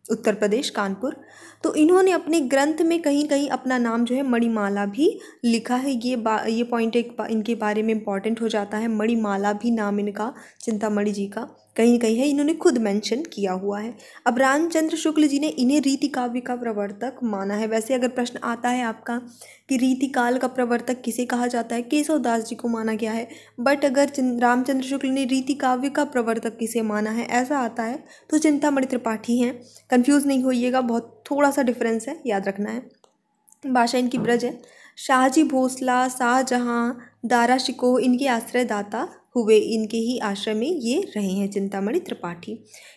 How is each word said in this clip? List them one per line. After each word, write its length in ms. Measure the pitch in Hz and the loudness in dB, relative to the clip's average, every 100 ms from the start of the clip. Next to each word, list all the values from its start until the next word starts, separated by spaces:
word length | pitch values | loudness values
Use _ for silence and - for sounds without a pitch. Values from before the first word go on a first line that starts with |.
| - | -6
उत्तर 240 | 226 233 | 0 0
प्रदेश, 360 | 202 208 220 294 | 2 0 0 -2
कानपुर। 500 | - 196 190 262 320 - - - - | -4 -4 -4 -6 -8 -16 -20 -20 -6
तो 120 | 320 | -2
इन्होंने 360 | 302 311 370 381 | 4 6 6 6
अपने 300 | 339 339 330 | 2 2 0
ग्रंथ 420 | 254 269 285 320 | 2 2 2 2
में 200 | 330 330 | 2 2
कहीं 260 | 302 285 302 | 2 2 2
कहीं 200 | 277 285 | 0 0
अपना 300 | 262 262 254 | -2 -2 0
नाम 260 | 240 226 | 0 0
जो 120 | 233 247 | 0 0
है 60 | |
मणिमाला 640 | 277 240 233 220 202 202 202 | 2 2 2 0 0 0 -2
भी 340 | 202 330 - - - | 2 0 0 -8 -4
लिखा 320 | 240 226 220 247 | 0 0 0 -2
है। 300 | 269 254 240 | 0 -2 -2
ये 80 | 254 | -2
बा-, 320 | 220 220 - | 0 0 0
ये 160 | 226 | -2
पॉइंट 320 | 240 240 226 240 | 0 0 0 0
एक 200 | 233 - | -2 -6
बा-, 120 | 214 | -4
इनके 240 | 220 214 | -2 -2
बारे 280 | 226 214 208 | -2 0 0
में 120 | 220 | 0
इंपॉर्टेंट 460 | 220 214 196 208 226 | 0 -2 -2 -2 -2
हो 80 | 226 | -2
जाता 300 | 220 202 214 | -2 -2 -4
है। 100 | 233 | -2
मणिमाला 640 | 214 220 233 214 196 202 | 0 0 0 0 0 0
भी 180 | 208 240 | 0 0
नाम 300 | 233 202 202 | 0 0 -2
इनका 340 | 202 202 220 - - - | -2 -4 -6 -8 -18 -10
चिंतामणि 500 | - 214 214 208 208 | -6 -2 0 0 0
जी 140 | 202 196 | -2 -6
का 220 | 226 262 - _ - | -8 -10 -14 _ 2
कहीं 220 | 233 240 | 4 6
कहीं 180 | 233 226 | 4 2
है, 120 | 285 | 2
इन्होंने 260 | 285 294 | 2 0
खुद 240 | 320 359 247 | 2 2 2
मेंशन 440 | 214 202 - 233 | 2 0 -2 -4
किया 300 | 330 - 196 | -4 -4 -4
हुआ 280 | 185 202 202 | -2 -4 -6
है। 160 | 220 - - - - | -8 -12 -20 -4 -2
अब 120 | 240 | 2
रामचंद्र 580 | 269 277 330 320 320 320 | 4 4 2 0 0 0
शुक्ल 320 | 320 302 302 | 0 2 2
जी 100 | 277 | 2
ने 100 | 302 | -2
इन्हें 320 | - 247 294 | 0 2 2
रीति 280 | 269 277 285 | 2 0 -2
काव्य 320 | 277 247 247 | -2 -4 -4
का 160 | 247 247 | -6 -6
प्रवर्तक 580 | 233 208 202 202 247 262 | -4 -4 -6 -6 -10 -6
माना 320 | 233 196 196 | -6 -4 -4
है। 120 | 208 220 | -2 0
वैसे 280 | 220 220 | -2 0
अगर 140 | 262 247 | 0 0
प्रश्न 300 | 247 247 - | -2 -4 -4
आता 240 | - 233 247 | -6 -4 -2
है 140 | 247 | -2
आपका 400 | 233 226 - 240 240 - - - - | -2 -6 -8 -8 -8 -16 -20 -20 -4
कि 80 | 262 | 0
रीतिकाल 600 | 262 262 269 262 240 254 | 2 2 0 0 0 2
का 100 | 254 | 0
प्रवर्तक 540 | 254 240 240 240 247 | 0 0 0 -2 -4
किसे 220 | 233 226 | -4 -4
कहा 220 | 247 240 240 | -2 -2 -2
जाता 300 | 240 233 233 | -2 -4 -6
है, 60 | |
केशव 360 | 240 302 294 302 | 0 0 2 0
दास 300 | 247 233 220 | 0 -2 -4
जी 80 | 226 | -6
को 120 | 240 | -4
माना 260 | 233 220 | -2 -2
गया 180 | 220 220 | -2 -2
है, 160 | 226 233 - - - | -4 -8 -14 -18 -2
but 240 | 240 285 | 0 2
अगर 240 | 285 262 285 | 4 4 2
चिन-, 340 | 285 254 240 | 2 -2 2
रामचंद्र 420 | 240 247 254 262 | 4 4 2 -2
शुक्ल 240 | 262 269 262 | -2 -2 -2
ने 160 | 269 | 0
रीति 300 | 262 262 262 | 0 0 0
काव्य 340 | 285 254 254 277 | 0 0 0 0
का 160 | 285 | -2
प्रवर्तक 540 | 285 254 226 226 226 220 | 0 0 0 -2 -4 -6
किसे 240 | 226 233 | -4 -2
माना 280 | 220 208 214 | -2 -2 -2
है, 160 | 226 240 | -4 0
ऐसा 320 | 240 254 294 | 0 0 -2
आता 240 | 233 233 | -2 -4
है, 220 | 226 277 - - - | -6 -8 -12 -20 -2
तो 80 | 302 | 2
चिंतामणि 480 | 311 285 294 269 262 | 4 4 2 2 0
त्रिपाठी 520 | 247 233 220 233 240 | -2 -2 -4 0 2
हैं। 240 | 247 - - - - | 0 -2 -14 -20 2
कंफ्यूज 360 | 247 247 285 277 | 4 6 4 4
नहीं 180 | 269 | 2
होइएगा, 360 | 262 254 247 262 | 2 2 2 0
बहुत 440 | 247 233 233 - - | 0 -2 -4 -14 -4
थोड़ा 200 | 277 285 | 2 2
सा 120 | 277 | 4
डिफरेंस 460 | 247 240 233 226 226 | 0 0 -2 -2 -4
है, 120 | 320 254 | -8 -4
याद 220 | 196 196 | -2 -2
रखना 220 | 196 208 | -4 -6
है। 200 | 233 262 _ _ _ _ _ _ _ 277 | -6 -10 _ _ _ _ _ _ _ 0
भाषा 320 | 247 233 254 | 2 2 2
इनकी 200 | 247 247 | 0 0
ब्रज 260 | 220 240 | 0 0
है। 180 | 240 - - - - - | 0 -6 -16 -20 -20 -12
शाहजी 460 | - 254 269 277 | 0 4 4 4
भोसला, 680 | 285 262 254 262 254 247 254 | 2 2 0 0 0 0 0
शाहजहां, 840 | 254 240 254 254 247 240 233 233 240 - _ 226 | 0 2 2 2 0 0 -2 -2 -4 -14 _ 0
दारा 300 | 240 233 254 | 2 4 2
शिकोह 440 | - 254 247 247 | 0 0 2 4
इनके 240 | 254 247 277 | 2 2 0
आश्रयदाता 840 | 233 226 247 240 208 202 226 349 - _ 247 | -2 -2 -2 -2 -2 -4 -6 -8 -10 _ -2
हुए, 200 | 214 220 | 6 6
इनके 400 | 208 220 214 226 | 6 0 -2 -2
ही 220 | 226 247 | -2 -2
आश्रय 360 | 214 196 226 | -4 -4 -4
में 120 | 214 254 | -2 -2
ये 460 | 359 226 285 403 214 | -2 -2 -2 -2 -4
रहे 140 | 196 | -2
हैं 200 | 190 196 | -2 -2
चिंतामणि 500 | 202 196 202 196 330 | -2 -4 -2 -2 -2
त्रिपाठी। 640 | - 226 175 170 - 226 - - - | -4 -8 -10 -10 -12 -14 -16 -20 -20